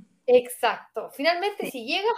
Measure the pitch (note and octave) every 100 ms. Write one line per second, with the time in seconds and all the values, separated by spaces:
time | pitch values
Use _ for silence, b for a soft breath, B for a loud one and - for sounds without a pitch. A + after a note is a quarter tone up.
0 | - _ - B3 B3 - A3+ F#3+ - A3
1 | F3+ - D4+ F4 G4+ G#4 G3+ B3+ A3+ F4
2 | G#4+